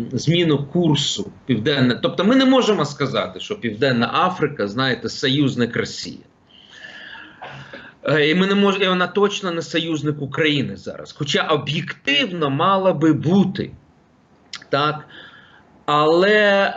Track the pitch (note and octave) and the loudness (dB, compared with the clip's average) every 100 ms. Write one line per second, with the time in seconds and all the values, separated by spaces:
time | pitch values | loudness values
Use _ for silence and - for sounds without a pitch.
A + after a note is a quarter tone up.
0 | A#2 A#2+ D3 E3+ E3+ C#3+ C#3 F3 E3 D3 | -6 -4 0 2 2 0 0 0 0 0
1 | - - - - - A2+ A2 C#3 B2 A#2 | -2 -6 -10 -12 -4 -2 0 2 2 0
2 | E3+ - F#3 C4 C4 C4 G#3 F#3+ C#3+ - | -2 0 2 4 6 4 4 2 -2 -4
3 | C3 G#2+ F2+ - - G#2 A#2 G#2 C#3 A#2+ | -2 -2 -4 -8 -10 -6 -6 0 0 2
4 | A2+ D3 F3+ F#3 D3+ C#3+ G#2 A2 C3+ A#2 | 0 0 0 0 -4 -2 -4 -2 -2 -2
5 | A2 - C#3 C#3 C3+ A2 A#2 A#2 G2 - | -6 -4 -2 2 0 0 -2 -2 -6 -8
6 | F2+ - - _ _ _ _ - - - | -12 -14 -20 _ _ _ _ -20 -20 -20
7 | - - - - - C#3 - - - - | -20 -20 -20 -18 -18 -18 -18 -18 -20 -10
8 | - D3+ D3 F3 F#3+ G3 G3+ F#3+ F#3+ F3+ | -2 2 2 2 2 4 2 2 0 0
9 | F3+ G3+ G3+ - F#3+ E3+ D#3 E3 E3 D#3 | 0 2 0 0 -4 -6 -4 -4 -2 -2
10 | D3 D3 C3+ - D#3 D3 G#2 G2 G#2 - | -2 -4 -6 0 0 0 -2 -8 -12 -14
11 | D2+ - C#3 G3 - D#3 G#2+ D3 - - | -16 -10 -4 -2 0 -2 -2 -6 -6 -8
12 | - C#4+ A#3+ F3+ D3 C#3 F3+ G3 F#3+ D3+ | -2 -2 -2 -2 -2 0 2 2 2 2
13 | D#3+ D3+ A2+ G3 F#3 - - - _ _ | 2 2 2 4 2 0 -8 -10 _ _
14 | _ _ _ _ _ - - C#3 D3+ D3 | _ _ _ _ _ -18 -4 0 0 -2
15 | - - - - - - _ _ - D3 | -10 -20 -20 -20 -20 -20 _ _ 0 2
16 | D#3 E3+ F#3+ G#3+ G#3 G3 G3 | 4 4 6 6 6 4 2